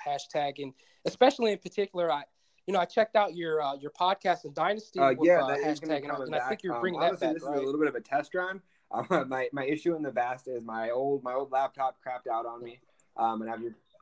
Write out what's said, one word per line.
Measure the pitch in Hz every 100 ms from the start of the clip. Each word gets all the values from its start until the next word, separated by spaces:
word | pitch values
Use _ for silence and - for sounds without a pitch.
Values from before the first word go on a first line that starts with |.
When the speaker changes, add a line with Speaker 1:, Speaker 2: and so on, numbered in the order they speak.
| 147
Speaker 1:
hashtag, | 143 - 156 143 143
and | 139 - _ _ -
especially | - 254 277 226
in | 202
particular, | - - 165 180 170
I, | 147 139 _ _ _ -
you |
know, | 190
I | 175
checked | - 220 220
out | 202 170
your, | 165 156
uh, | 143 139
your | 143
podcast | - 180 196 190 170
and | 147 143
Dynasty | 170 214 - 180
Speaker 2:
Uh, | 139
Speaker 1:
with, | 135 165
Speaker 2:
yeah, | 175
Speaker 1:
uh, | 131
Speaker 2:
that | 139
is | 151 147
gonna | 156 147
be |
Speaker 1:
hashtag, |
and | 143
I, | 143
Speaker 2:
coming | 143
Speaker 1:
and | 151
I |
Speaker 2:
back. | 127
Speaker 1:
think | 220
you're | 185 120
Speaker 2:
Um, |
Speaker 1:
bringing | 147 160
Speaker 2:
honestly, | 165 139
Speaker 1:
that | 160
back, | 160
Speaker 2:
this |
is | 131
Speaker 1:
right? | 143
Speaker 2:
a |
little | 135 147
bit | 151
of | 123
a |
test | - 143 147 185
run. | 180 190 _
<laughs> | _ -
Um, | 117 120 170 127
my, | 131 127
my | 139 131
issue | 151 175 165
in |
the | 147
past | 120 123 127 -
is | 123
my | 113 113 113
old, | 123 139 139
my | 127 127
old | 139
laptop | 131 135 - 131 -
crapped | 131 123 123
out | 113 117
on | 117
me, | 120 123 _ _ _ -
um, | 117 110
and | 110
I've | 113
just | 117 110 _ _